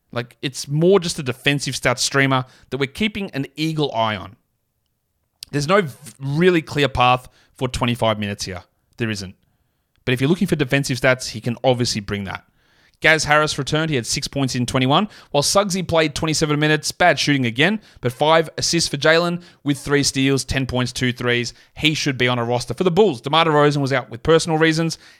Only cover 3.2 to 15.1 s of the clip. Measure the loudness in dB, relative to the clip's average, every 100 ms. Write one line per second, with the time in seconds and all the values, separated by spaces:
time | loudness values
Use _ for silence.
3.2 | -8 -8 -10 -6 -4 -2 -2 -2 -2 -4
4.2 | -10 -18 _ _ _ _ _ _ _ _
5.2 | _ _ -8 -6 2 2 2 -6 -18 -10
6.2 | -4 2 2 2 0 0 0 4 4 2
7.2 | -2 _ _ -6 -6 -2 -2 0 0 0
8.2 | -4 -6 -8 -12 -14 _ _ -6 -6 -4
9.2 | -10 -16 _ _ _ _ _ _ -4 0
10.2 | 2 2 2 0 0 0 0 0 2 0
11.2 | -2 -8 -6 -2 0 2 0 -4 -6 -6
12.2 | -6 -10 -14 _ _ _ _ _ 2 2
13.2 | 4 2 2 -2 -2 -2 0 -2 -2 -4
14.2 | -6 -4 -2 -2 -2 0 2 2 0